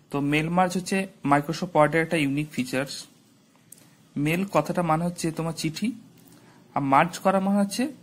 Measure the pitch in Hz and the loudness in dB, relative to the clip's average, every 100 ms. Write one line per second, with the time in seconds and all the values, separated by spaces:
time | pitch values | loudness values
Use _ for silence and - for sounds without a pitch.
0 | - 143 143 147 160 175 185 180 180 190 | -6 -2 0 0 2 2 2 0 -2 -2
1 | 190 - 143 143 151 160 175 156 147 165 | -4 -4 2 2 2 -4 0 4 4 4
2 | 160 170 139 143 151 - 127 131 147 - | 0 0 0 0 -4 -4 -4 -4 -6 -10
3 | - _ _ _ _ _ _ - - _ | -16 _ _ _ _ _ _ -20 -20 _
4 | _ 139 147 175 196 156 151 180 170 156 | _ -4 0 0 0 0 0 0 0 0
5 | 175 175 165 160 160 156 165 160 220 - | 0 -4 -6 -4 -6 -4 -6 -4 -6 -6
6 | - - - - - - - 143 139 135 | -14 -20 -20 -20 -20 -20 -8 -4 4 4
7 | 170 - 190 190 190 202 202 - 285 - | 4 0 0 2 2 0 0 -2 -6 -8